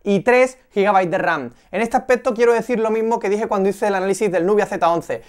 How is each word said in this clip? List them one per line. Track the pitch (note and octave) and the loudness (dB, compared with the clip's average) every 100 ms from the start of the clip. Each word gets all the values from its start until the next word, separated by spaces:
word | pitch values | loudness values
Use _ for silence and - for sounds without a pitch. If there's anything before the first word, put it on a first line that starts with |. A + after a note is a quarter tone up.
y | - G3 | 0 0
tres | A#3+ B3 B3+ - _ | 4 2 2 -2 _
gigabytes | G#3 G3 F#3+ F3+ | -2 2 2 2
de | F#3 | -2
ram. | E3+ D#3+ A#2+ - - | -2 -2 -6 -14 -8
En | F#3+ | -4
este | A3+ B3+ | -2 -2
aspecto | C4 B3 C4 | 0 -2 0
quiero | A3 A#3 | 0 2
decir | A#3 - A#3 | 2 0 -2
lo | A3 | 0
mismo | A3 A3+ A#3 | 0 -2 -2
que | G3+ | -2
dije | G#3 A3+ | -2 -2
cuando | G#3 G3 | 0 0
hice | G3+ G#3 | 0 -2
el | |
análisis | F#3+ F#3+ F#3+ G#3 | -2 -2 -2 0
del | F3 | 0
Nubia | F3 G#3 G3 | 0 0 0
Z | F#3+ E3+ | 0 0
once. | E3+ - A#2 | 0 -4 -10